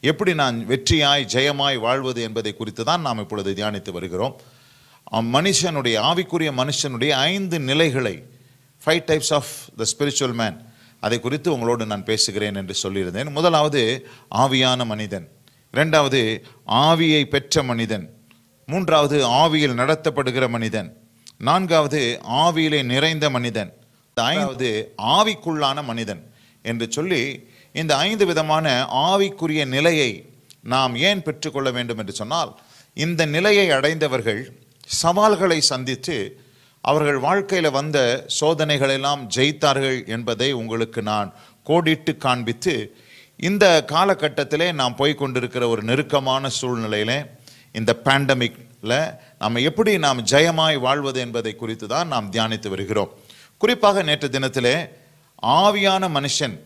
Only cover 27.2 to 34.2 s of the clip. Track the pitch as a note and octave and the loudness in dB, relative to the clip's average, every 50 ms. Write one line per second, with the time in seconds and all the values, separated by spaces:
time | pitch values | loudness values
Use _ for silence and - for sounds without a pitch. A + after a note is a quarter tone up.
27.2 | A#2 C#3 C3+ - - _ - - - _ _ D3 D#3+ D#3 D3 C3+ D#3 G3 A3 G#3+ | -2 -4 -6 -12 -16 _ -20 -20 -20 _ _ -6 -2 0 0 2 2 0 2 0
28.2 | G3+ F3+ E3+ D#3 D#3 D#3 D3+ D#3 D#3+ D#3 C3 B2 C3+ - - B2+ D3 F3 F#3+ G3 | 0 2 2 0 0 0 0 0 2 0 0 0 -2 -2 -2 0 0 2 2 2
29.2 | G3 G3 G3 - E3 D#3+ D#3 D#3 D3 C3 B2+ C3+ D3 E3+ E3+ D#3 C#3 B2 G#2 F2 | 0 0 -2 -4 -4 -4 -2 -2 -2 -2 -2 2 2 2 2 2 0 0 -2 -6
30.2 | - - - _ _ _ - _ _ - B2 C3 C3+ B2+ A#2+ A#2 D3 F#3+ G#3 G3 | -14 -20 -20 _ _ _ -20 _ _ -2 0 0 0 0 -2 0 0 0 0 0
31.2 | D#3+ D#3 D3+ - - D#3+ B2 C#3 C3+ C3+ B2 B2 A#2+ A#2 A#2+ A2 G#2+ F#2+ G2+ - | -4 -8 -8 -6 -8 -8 -6 -2 -2 -2 -2 -4 -6 -6 -6 -8 -8 -10 -8 -10
32.2 | A2 A2 C#3+ E3+ D#3 A2 C#2 - _ _ - - - _ _ - C#3+ E3 F3 D#3+ | -8 -4 -4 -4 -4 -4 -8 -18 _ _ -20 -20 -20 _ _ -6 -4 -4 0 0
33.2 | E3 D3+ D3 D#3+ F#3 G#3+ G#3 G3+ G3 F3+ D3+ C3+ C3+ D3 E3 D#3+ D#3 D3 B2+ B2+ | 0 0 0 0 4 4 6 6 6 4 4 4 2 2 0 2 0 0 0 0